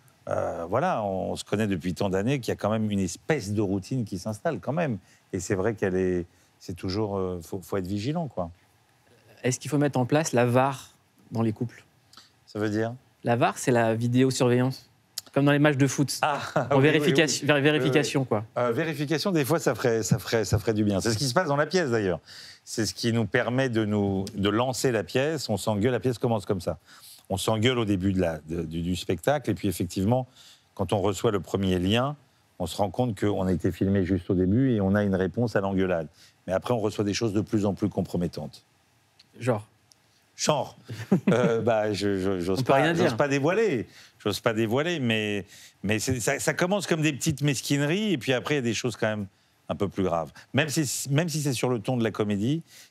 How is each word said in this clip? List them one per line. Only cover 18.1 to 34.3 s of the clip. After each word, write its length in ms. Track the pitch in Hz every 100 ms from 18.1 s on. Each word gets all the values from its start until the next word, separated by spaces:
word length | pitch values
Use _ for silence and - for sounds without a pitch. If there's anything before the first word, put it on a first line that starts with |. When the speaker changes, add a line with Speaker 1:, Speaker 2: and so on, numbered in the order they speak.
| 147
Speaker 1:
Oui, 60 | 127
oui. 140 | 107 107
Speaker 2:
quoi. 80 | 127
Speaker 1:
Euh, 80 | 123
vérification, 600 | 117 160 143 147 156 202
des 120 | 170
fois, 140 | 127 160
ça 160 | -
ferait, 300 | 113 123 113
ça 140 | 107 107
ferait, 240 | - 117
ça 120 | 101 104
ferait 140 | 113
du 120 | 107
bien. 160 | 104 95
C'est 120 | 110
ce 60 | 110
qui 60 | 139
se 80 |
passe 140 | 123 165
dans 80 | 143
la 100 | 151
pièce, 240 | 185 151
d'ailleurs. 300 | 117 98 82 - - - -
C'est 220 | - - 104
ce 80 |
qui 180 | - 117
nous 140 | 117 101
permet 420 | 127 113 127 135
de 140 | 110
nous, 400 | 107 104 101 95 98 101
de 120 | 101
lancer 440 | 107 127 117 135
la 100 | 110
pièce. 460 | 90 127 143 156 -
On 80 | 104
s'engueule, 340 | - 104 120
la 60 | 120
pièce 180 | 131 117
commence 280 | 123 110 -
comme 140 | 98
ça. 180 | 87 80 - - - - _
On 80 | 92
s'engueule 420 | - 110 113 123
au 60 |
début 280 | 107 101 95
de 80 | 92
la, 180 | 87 80 78
de, 140 | 85
du, 200 | 82 85
du 120 | 85 90
spectacle, 540 | - 92 - 147 -
et 40 |
puis 120 | 95 104
effectivement, 580 | 90 90 101 95 127 127 - - - _
quand 180 | - 95
on 80 | 107
reçoit 320 | 98 95 120
le 80 | 101
premier 380 | 78 98 98 92
lien, 360 | 92 113 135 147 _ _ _ _
on 60 | 87
se 100 | -
rend 120 | 202
compte 280 | - 127 101
qu'on 280 | 104 98 92
a 60 |
été 200 | 87 95
filmé 320 | - 98 98
juste 260 | 87 95 -